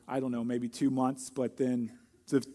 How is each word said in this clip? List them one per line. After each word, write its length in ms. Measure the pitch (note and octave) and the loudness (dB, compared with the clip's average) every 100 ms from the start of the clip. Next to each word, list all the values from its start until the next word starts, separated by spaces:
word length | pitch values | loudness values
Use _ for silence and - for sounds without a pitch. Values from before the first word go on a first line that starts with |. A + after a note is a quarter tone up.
| - | -6
I 140 | C3+ | -2
don't 100 | C3 | -2
know, 140 | A#2+ | -2
maybe 240 | A#2 B2 A#2+ | -2 -2 -4
two 200 | - C#3 | 0 2
months, 400 | C3 B2+ C3+ - | 4 2 0 -6
but 280 | C#3 A#2+ - | -4 -2 0
then 340 | B2+ B2 A2+ - - _ - | 0 0 -2 -8 -20 _ 2
the 120 | C#3 - | 2 2